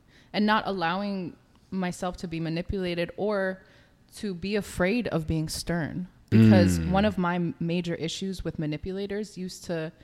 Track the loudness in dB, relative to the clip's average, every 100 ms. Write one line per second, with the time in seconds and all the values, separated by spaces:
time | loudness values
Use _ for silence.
0 | _ -20 -8 0 2 2 0 -2 -2 -2
1 | -4 -6 -8 -10 _ _ _ -4 -4 -4
2 | -6 -6 -8 -6 -4 -4 -4 -4 -2 -2
3 | -4 -4 -2 0 -2 -4 -12 -20 _ _
4 | _ -10 -8 -6 -2 -2 -2 0 2 2
5 | 0 -2 0 -2 -2 -4 -4 -2 -2 -4
6 | -8 -12 4 8 10 10 8 4 2 2
7 | 2 2 0 0 -2 -2 -2 0 -2 -4
8 | -6 -6 -6 -6 -6 -4 -4 -4 -6 -6
9 | -6 -6 -8 -8 -10 -10 -6 -6 -6 -10